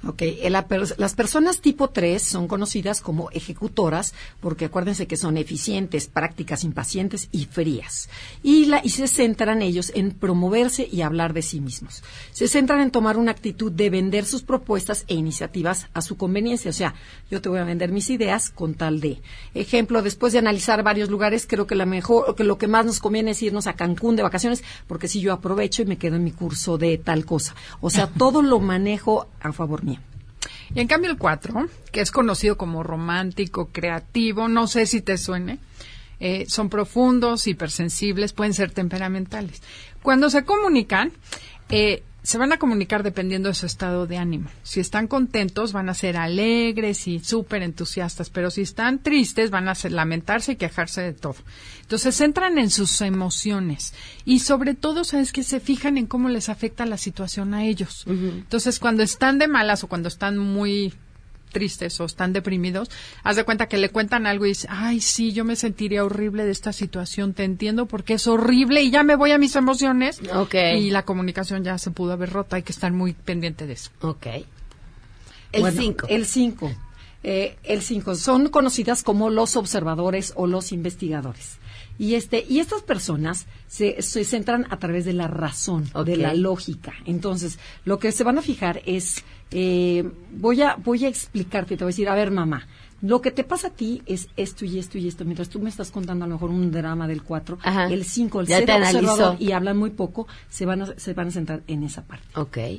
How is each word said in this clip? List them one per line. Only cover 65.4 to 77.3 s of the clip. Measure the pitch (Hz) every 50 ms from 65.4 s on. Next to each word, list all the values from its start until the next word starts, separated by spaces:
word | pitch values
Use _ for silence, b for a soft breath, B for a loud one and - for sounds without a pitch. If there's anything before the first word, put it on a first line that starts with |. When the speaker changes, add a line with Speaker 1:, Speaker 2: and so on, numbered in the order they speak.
| 226
Speaker 3:
me | 226 233
sentiría | 226 - 233 196 - 214 208 202 202 202
horrible | 202 202 202 208 214 202 214 214
de | 208
esta | 190 - - 214 208
situación, | - 208 185 - 185 185 180 - - 202 196 185
te | - 202
entiendo | 190 185 180 208 208 214 226 247 -
porque | - 208 190 - 220
es | 214 - 233
horrible | 226 226 226 233 254 247 269 240 277 294 285
y | 262
ya | 233 285
me | 294 294 302
voy | 277 285 294
a | 294 294
mis | 285 269 -
emociones". | 277 262 254 262 254 269 269 262 254 254 269 311 - - 185 -
Speaker 2:
Ok. | 175 196 190 - 185 180 170 170 214
Speaker 3:
Y | 208 202
la | 196 196 190
comunicación | - 196 185 185 180 180 - 190 180 196 190 190
ya | 185 185 180
se | - 196
pudo | 170 - 180 175 180
haber | 175 180 180
roto, | 175 196 196 - -
hay | 185
que | 175 -
estar | 180 - - 180
muy | 175 180 185 185 165
pendiente | - - - 180 175 165 170 156 - 156
de | 147 127
eso. | - - - - -
Speaker 2:
Ok. | - 160 156 - - 123 117 139 - - - - - - - - - - - - - - B B B B B B B B
El | - -
Speaker 1:
Bueno, | - 190 175 180
Speaker 2:
cinco. | 247 220 - - - -
Speaker 1:
el | 208 220 226
cinco. | - - 262 247 240 220 - - 147 123 - - - b b b b b b -
Eh, | 208